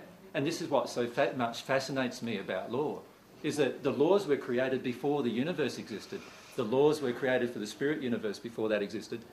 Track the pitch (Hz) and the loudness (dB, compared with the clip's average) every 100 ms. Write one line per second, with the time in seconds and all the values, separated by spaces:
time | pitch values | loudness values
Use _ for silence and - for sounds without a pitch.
0 | - - - 156 143 165 160 131 - 123 | -6 -20 -6 -2 -2 -2 0 0 0 -2
1 | 120 131 151 135 117 117 - 135 139 135 | -2 2 0 2 -2 -4 0 0 0 -2
2 | 123 - 117 101 98 95 - 123 147 92 | -2 -4 -4 -4 -4 -4 -2 -2 -2 -4
3 | - - - - 156 147 127 - 135 120 | -12 -20 -20 -6 -4 2 0 2 -2 4
4 | 160 196 147 131 - 123 131 131 131 117 | 6 6 4 0 2 0 2 0 -2 -2
5 | 147 147 120 113 156 175 123 117 107 - | 0 2 2 0 0 0 -2 -2 -8 -10
6 | - 98 - - - - 110 131 151 151 | -8 -12 -12 -18 -10 -4 0 6 6 4
7 | 131 120 127 127 120 110 104 - 139 156 | 0 0 2 2 2 -2 -6 -2 -2 0
8 | 127 110 107 - 117 120 110 104 101 107 | 0 0 -2 -4 -8 -2 2 2 0 -6
9 | - 117 - | -8 -10 -10